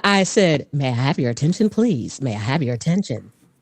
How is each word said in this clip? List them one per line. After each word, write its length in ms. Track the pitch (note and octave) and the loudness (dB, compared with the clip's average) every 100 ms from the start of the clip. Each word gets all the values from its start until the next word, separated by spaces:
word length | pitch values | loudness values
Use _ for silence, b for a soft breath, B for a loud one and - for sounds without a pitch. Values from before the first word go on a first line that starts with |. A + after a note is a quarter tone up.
I 200 | G3 G3+ | 2 2
said? 440 | F#3 - F#3+ D3+ - | 2 4 4 2 0
May 160 | D3 C3+ | -4 -2
I 40 | |
have 260 | A#2+ C3+ D#3+ | 0 0 0
your 120 | B2+ | -2
attention, 400 | A2+ D3 F3+ G#3+ | 0 -2 0 0
please? 520 | - A#3+ D3+ F#2+ - | 2 0 0 -4 -6
May 120 | C3 | -6
I 60 | G#2+ | -4
have 220 | G#2+ C#3+ | -2 -2
your 120 | B2+ | -2
attention? 580 | A#2+ D#3 F3 G3+ A2 G2 - _ _ | -2 -2 -2 -2 -6 -10 -20 _ _